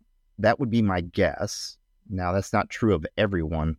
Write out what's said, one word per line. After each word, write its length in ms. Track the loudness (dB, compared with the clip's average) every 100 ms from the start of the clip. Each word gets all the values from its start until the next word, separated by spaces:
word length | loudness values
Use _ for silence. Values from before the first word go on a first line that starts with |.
| _ _ _ 0
That 200 | 2 2
would 120 | 2
be 100 | 2
my 220 | 2 0
guess. 760 | -2 0 0 0 -6 -6 -12 -16 _ _ -8
Now, 240 | -4 0
that's 200 | -2 0
not 180 | -2 -2
true 240 | 0 2
of 100 | 2 0 0
everyone, 580 | 0 0 -2 -2 -2